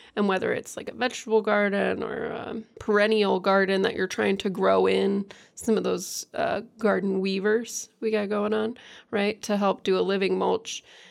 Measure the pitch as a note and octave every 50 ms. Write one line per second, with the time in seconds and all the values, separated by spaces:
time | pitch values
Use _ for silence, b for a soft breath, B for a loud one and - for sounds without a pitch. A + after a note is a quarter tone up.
0 | B B B - G#3 G3+ F#3+ F#3 - - - - - - - - - - - -
1 | A#3+ B3+ A#3+ - - A#3+ G#3+ A3 G#3 G#3+ G#3 G#3 G#3 G3+ G3 G3+ G3 F#3+ F#3+ -
2 | - - - - - - - - - - - A#3 A3 - _ - - - G#3 G#3
3 | G3+ G#3+ A3 G#3+ G#3 G3 F#3+ F#3 F3+ G3+ G3 G3 F#3+ F#3 G3 F#3+ F#3+ - - -
4 | F#3 F#3 - - A3 G3+ G3 G3 - G#3 F#3 F#3 F#3+ F#3+ G3 F#3+ F#3+ F#3+ F#3+ G3
5 | G3 G3 G3+ G3+ G3 B B B B B B - - - A3 G3 F3+ F#3 F3+ F3+
6 | F#3 - - - - - - - - - - G3+ A3+ - - - - G#3 G3 F#3
7 | F3 G3 F#3+ F#3+ F#3+ G3 F#3+ F#3+ F#3 G#3 G#3+ A#3 A#3+ - - - - - _ _
8 | - A3 G#3+ G#3+ G#3 G3 G#3 G#3 G#3 G#3 G#3+ A3 G#3+ A3 B3 B B B B B
9 | B _ - G#3 G3+ G3+ G#3+ - - - G#3 G3+ G3+ G3 F#3+ F#3+ - - F#3+ F#3
10 | F#3 F#3 G3 G3 F#3+ F#3 F#3 F#3 F#3+ F#3 F#3 F3+ - - - - B B B B
11 | B B